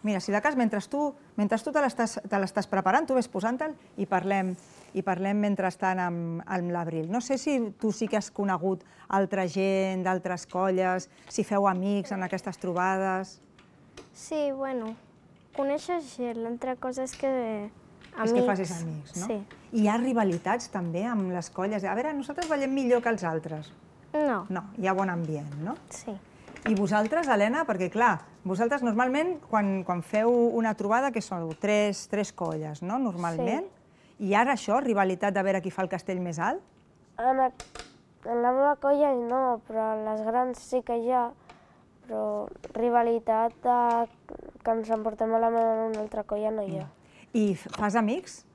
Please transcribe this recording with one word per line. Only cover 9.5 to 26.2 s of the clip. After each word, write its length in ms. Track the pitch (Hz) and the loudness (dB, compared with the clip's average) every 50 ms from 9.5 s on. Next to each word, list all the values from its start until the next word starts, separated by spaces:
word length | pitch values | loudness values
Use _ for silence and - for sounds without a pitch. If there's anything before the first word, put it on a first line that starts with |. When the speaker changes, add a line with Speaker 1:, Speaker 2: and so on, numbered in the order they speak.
| 147 196 190 196 196 190 190 190 190 185 185 | 0 0 0 2 2 2 0 0 -2 -2 0
Speaker 1:
d'altres 400 | 185 185 185 180 185 180 175 - | 0 0 0 -2 -4 -6 -6 -8
colles, 600 | - - 180 190 196 185 185 185 185 185 185 180 - - - - | -6 -2 0 0 2 2 2 2 2 0 0 -4 -8 -20 -20 -20
si 200 | - - - 202 | -10 -4 -4 -2
feu 200 | - 214 202 202 | 0 2 2 4
amics 460 | 196 185 180 185 196 202 202 190 - 202 | 4 2 2 0 0 0 0 -2 -4 -6
en 100 | 190 185 | -6 -4
aquestes 380 | 180 - 185 - 208 175 - | -4 -4 -6 -6 -8 -10 -6
trobades. 760 | - 185 175 175 180 190 190 190 190 190 185 185 190 196 - - - _ - - - _ _ - - - - - - - | -6 -4 -2 0 0 2 2 0 0 0 0 -2 -4 -6 -12 -20 -20 _ -20 -20 -20 _ _ -20 -20 -20 -20 -20 -20 -20
Speaker 2:
Sí, 400 | - - - - 320 302 294 285 269 | -20 -20 -10 -6 -4 -2 -2 -2 -2
bueno, 400 | 269 269 269 262 247 226 220 226 - - - - - - - - - - _ | -4 -4 -4 -4 -4 -6 -6 -10 -12 -18 -20 -20 -20 -20 -20 -20 -20 -20 _
coneixes 640 | - - 277 277 285 302 - - 359 349 302 262 - | -6 -4 -2 -2 -2 -2 -2 -4 -4 -4 -4 -8 -8
gent, 280 | - 247 240 226 233 226 | -6 -6 -6 -4 -6 -6
l'altra 320 | 233 240 240 - 262 254 | -6 -6 -6 -4 -4 -4
cosa 280 | 247 - 262 254 262 262 | -4 -4 -6 -4 -4 -6
és 120 | 262 - | -6 -6
que 160 | - - 269 262 254 240 220 220 208 202 214 - - - - - - - - | -4 -2 0 0 0 -2 -2 -4 -6 -6 -10 -12 -18 -20 -20 -20 -20 -20 -20
Speaker 1:
És 180 | - - 226 220 | -8 -2 0 2
que 140 | 233 240 247 | 4 4 4
facis 240 | 240 202 185 190 165 | 4 2 0 0 -4
Speaker 2:
amics, 120 | 175 165 165 | -4 -6 -6
Speaker 1:
amics, 320 | 165 160 156 143 - - | -6 -8 -10 -12 -10 -8
no? 120 | 180 175 | -8 -6
Speaker 2:
sí. 120 | 226 226 208 202 - - - - - | -4 -4 -6 -6 -12 -18 -20 -18 -4
Speaker 1:
I 160 | - 226 208 | 0 4 4
hi 20 | 208 | 4
ha 60 | 208 | 4
rivalitats 680 | 233 240 254 262 233 220 190 170 170 - 180 208 240 - - | 4 2 2 2 4 4 4 2 0 0 0 -2 -2 -2 -4
també 380 | - 196 180 170 165 175 202 240 | -6 -4 -4 -2 -2 -2 -2 0
amb 220 | 240 214 196 180 180 | 0 0 0 0 -2
les 160 | 180 165 - | -4 -4 -6
colles? 320 | - - 185 202 220 208 185 | -6 -4 -2 -2 -2 -2 -2
A 120 | 190 190 | -2 -2
veure, 140 | 220 254 - 311 | -2 -2 -2 -4
nosaltres 380 | 285 269 - 285 320 349 311 | -4 -6 -6 -6 -6 -2 0
ballem 240 | 311 285 277 262 262 | 0 0 0 0 0
millor 240 | 277 269 240 247 240 | 0 2 4 4 4
que 80 | 240 240 | 4 2
els 160 | 226 196 180 | -2 0 -2
altres. 460 | 170 160 160 160 160 160 151 151 - - - - - - - - - | -2 -2 -2 -4 -4 -8 -8 -10 -12 -16 -20 -20 -20 -20 -20 -20 -6
Speaker 2:
No. 320 | - 302 302 285 240 196 175 208 | -2 0 2 2 0 0 -2 -4
Speaker 1:
No, 160 | 190 180 208 202 196 | -6 -6 -6 -8 -8
hi 100 | - 196 | -2 0
ha 60 | 190 190 | 0 2
bon 160 | 185 196 190 | 2 2 0
ambient, 400 | 180 170 170 156 156 147 147 147 143 147 | 0 -2 -2 -4 -4 -6 -6 -8 -8 -8
no? 180 | 156 196 277 339 - | -6 -6 -8 -8 -10
Speaker 2:
Sí. 260 | - - - - - 208 196 | -16 -16 -14 -10 -10 -12 -12